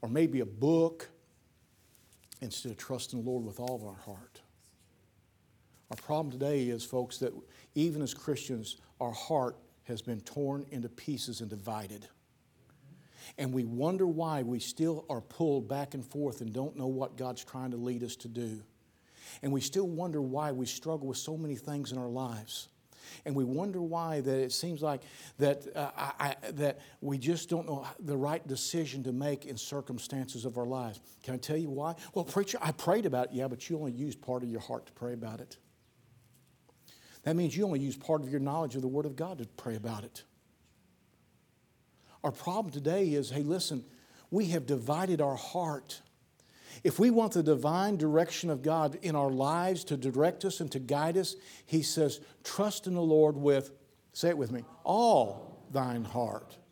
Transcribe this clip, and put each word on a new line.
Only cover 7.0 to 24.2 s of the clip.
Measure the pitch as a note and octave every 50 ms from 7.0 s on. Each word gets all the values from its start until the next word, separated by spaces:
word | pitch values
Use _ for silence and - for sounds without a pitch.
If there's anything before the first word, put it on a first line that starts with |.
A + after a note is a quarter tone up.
| B2 B2 - -
that | C3+ A#2+ - - - - - - - - _
even | D3 D3+ E3+ D#3 D3+
as | D3 B2 -
Christians, | - - - D3 C3 - - C3+ A2+ G#2+ - - - - - _ _
our | B2+ A#2+
heart | A2+ A2 - - E3 D3 B2+ B2 A#2+ - - - _ _ _
has | - A#2+ A2
been | - - A#2 G#2+
torn | G2+ - - D3 C#3+ C#3 C#3 C#3 C#3+ C#3
into | - B2+ A#2 A#2
pieces | A2+ - - - D3 A#2+ - - A#2 G2
and | A#2 G#2+
divided. | G#2+ G#2 G2 G#2+ A2 G#2+ G#2+ F#2+ G#2 G2+ G#2 - - _ _ _ _ _ _ _ _ _ - _ - _ _ - - - - - - - - - - -
And | C#3+ C3 B2+
we | C3 B2
wonder | A2+ A#2 A#2+ C#3 D#3+ F#3 F#3+ F#3+
why | F3+ E3 D#3 E3 D#3+ D#3 C#3+ B2+
we | A#2 B2 A#2
still | - - - - D#3+ E3 E3 D3+ D3+ -
are | C#3+ A#2+
pulled | A2 - - - E3+ D#3+ C#3+ C#3 A2+ G2+
back | C3+ C#3 C#3+ C#3 -
and | C#3 A#2+
forth | - - D3 D3 C#3+ A#2 -
and | B2 A2+ G#2
don't | B2 C3 D3+ D3+ D3
know | C3 C3
what | C3+ C3 C3+ B2+ - -
God's | C3 B2+ B2 B2 -
trying | - - C3 B2+ B2+
to | B2 A#2+
lead | A#2+ B2 B2 A#2+ A#2
us | A#2 A#2+ -
to | - A#2+
do. | A2+ A#2+ A#2+ A2+ A2 A2 G#2 - _ _ _ _ _ _ _ _ _ - - - - -
And | - C#3
we | C#3 C#3
still | - - - F#3+ G3 F3+
wonder | E3+ D#3 F3 F3+ D#3 D3+
why | C#3 C3 C3 D3 D3+ D3+
we | C#3 B2+ B2+
struggle | A#2+ - - - D#3+ D#3+ D#3 C#3 C3+
with | B2+ -
so | - - D#3
many | D#3+ D#3+ D3+ C#3+
things | A2+ - - D3 C#3+ C#3+ A#2
in | B2 C3
our | B2 B2
lives. | A#2 B2+ C3 B2 A#2 A2 G#2+ - - - - - _ _ _ _ - - - - - - -
And | D3+ C#3+
we | C#3 C3
wonder | B2 B2+ C#3+ F#3 G3+ F#3+ F#3
why | F3 E3 E3 E3 E3 E3 D#3+ D3